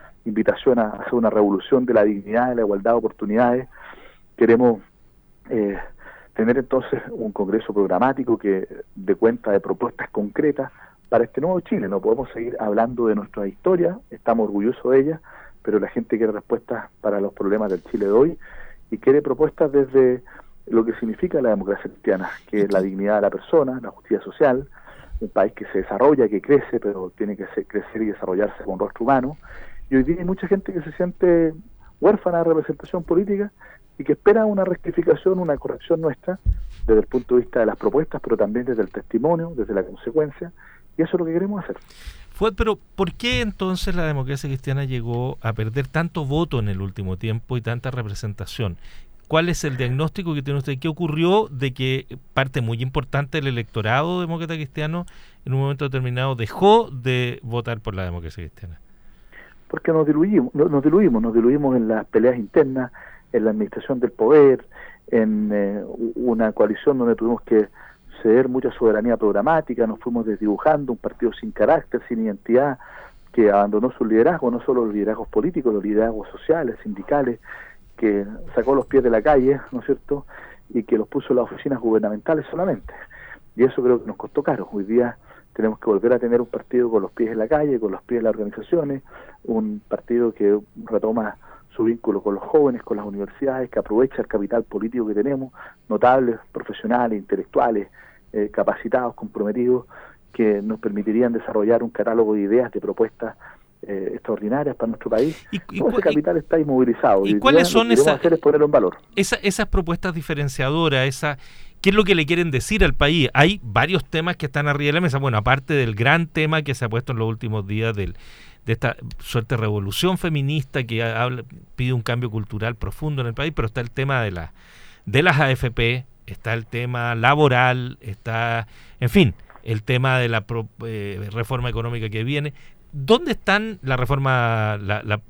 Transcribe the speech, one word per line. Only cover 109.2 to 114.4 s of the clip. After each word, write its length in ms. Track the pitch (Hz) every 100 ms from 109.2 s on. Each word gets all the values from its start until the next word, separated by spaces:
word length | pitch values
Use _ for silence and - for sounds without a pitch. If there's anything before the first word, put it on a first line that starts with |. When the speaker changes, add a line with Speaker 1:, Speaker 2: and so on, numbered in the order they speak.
| 190 -
Speaker 2:
esas 240 | 202 190 208
propuestas 480 | - 165 170 185
diferenciadoras, 920 | 165 147 151 143 131 131 156 165 135 135
esa, 280 | 131 151 139 - - - -
¿qué 100 | 190
es 60 | 202
lo 80 |
que 100 | 202
le 100 | 180
quieren 280 | 147 175 170
decir 320 | 131 - 208
al 100 | 180
país? 340 | - 143 165 123
Hay 260 | 131 160 202
varios 400 | 117 101 143 180
temas 320 | - 165 170
que 100 | 175